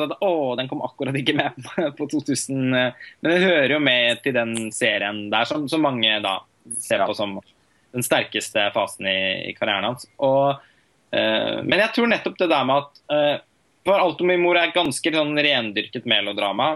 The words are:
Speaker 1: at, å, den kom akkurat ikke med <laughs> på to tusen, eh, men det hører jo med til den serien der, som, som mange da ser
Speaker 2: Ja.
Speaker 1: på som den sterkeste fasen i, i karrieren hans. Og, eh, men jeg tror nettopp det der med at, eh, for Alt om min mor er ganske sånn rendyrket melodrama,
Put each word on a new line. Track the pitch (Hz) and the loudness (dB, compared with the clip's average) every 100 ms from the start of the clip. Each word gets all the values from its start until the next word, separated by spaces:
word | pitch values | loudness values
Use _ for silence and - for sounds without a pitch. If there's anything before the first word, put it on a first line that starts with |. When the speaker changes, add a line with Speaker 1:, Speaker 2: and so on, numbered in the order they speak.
| 147 | -6
Speaker 1:
at, | - | -2
å, | 202 165 131 120 | 0 0 0 -4
den | 135 | -4
kom | 147 127 | -6 -8
akkurat | - 131 139 | -6 -4 -2
ikke | 131 151 | 0 0
med | 139 - 123 - | 0 -6 -8 -4
<laughs> | 151 143 | -2 -4
på | 147 | -4
to | 151 | -4
tusen, | 143 131 - 135 131 127 | -2 -4 -2 -2 0 2
eh, | 127 - - - 156 | 0 -4 -14 -6 0
men | |
det | 175 | 2
hører | 190 165 127 | 4 4 4
jo | 151 | 4
med | 139 123 120 117 | 4 4 2 0
til | 143 123 | 0 0
den | 117 113 110 | 0 -2 -6
serien | - 113 104 101 104 104 | -2 0 0 -2 -4 -2
der, | 107 117 | 0 0
som, | 151 139 | -2 -2
som | 160 | 0
mange | 147 123 110 107 | 0 2 0 2
da | 101 92 - _ 117 117 | 0 -4 -8 _ -16 -12
ser | - 107 | -2 0
Speaker 2:
Ja. | 98 | 0
Speaker 1:
på | 107 | -2
som | 101 101 - _ _ _ _ | -6 -6 -12 _ _ _ _
den | 123 120 | -8 0
sterkeste | 147 110 107 - 110 101 | 0 0 -4 -4 -2 0
fasen | 113 98 - 98 | 0 -2 -4 -4
i, | 95 95 92 85 | -2 -2 -4 -6
i | - | -4
karrieren | 113 101 104 | -2 0 -2
hans. | 131 - - | -6 -10 -2
Og, | 135 135 139 139 - _ _ _ _ | 2 4 2 0 -8 _ _ _ _
eh, | 110 110 110 110 110 - | -2 0 0 0 -2 0
men | 175 | 0
jeg | 220 247 | 2 2
tror | 233 | 2
nettopp | 202 - - | 0 -2 -2
det | 180 | 0
der | 147 127 | 2 2
med | 139 139 | 0 0
at, | - - 151 | -10 -2 0
eh, | 147 131 - _ _ _ 180 | 2 0 -6 _ _ _ 2
for | 196 | 2
Alt | 185 151 | 2 0
om | 180 | 0
min | 180 175 | 2 4
mor | 175 | 2
er | 170 | 2
ganske | 175 160 - 165 | 2 0 -2 0
sånn | 160 147 147 | 0 0 2
rendyrket | 147 135 110 104 104 123 120 | 2 2 0 -4 -6 -6 -2
melodrama, | 107 101 101 101 98 143 | 0 0 -2 -2 0 0